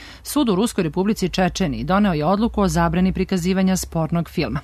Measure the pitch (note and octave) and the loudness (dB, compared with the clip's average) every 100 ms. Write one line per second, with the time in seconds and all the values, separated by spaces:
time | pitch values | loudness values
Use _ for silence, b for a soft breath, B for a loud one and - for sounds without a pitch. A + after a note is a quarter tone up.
0 | B B - C#4+ B3 F3+ A#3 - E3+ F3+ | B B -6 0 2 2 0 0 -2 0
1 | G3 A3 F3 - F3+ - F3 A2+ C#3 F#3+ | 0 0 -2 0 0 0 -4 -2 0 2
2 | G#3 D3+ D3 G3+ A3+ - F#3+ D#3+ E3+ E3+ | 2 2 0 2 0 0 2 2 2 2
3 | F#3 F3+ F#3+ F#3 F3 F#3+ F#3+ F#3 - E3 | 0 0 -2 -2 0 2 2 0 -2 -4
4 | D#3+ E3+ E3 - C3 C#3+ | -2 -2 -2 -4 -4 -4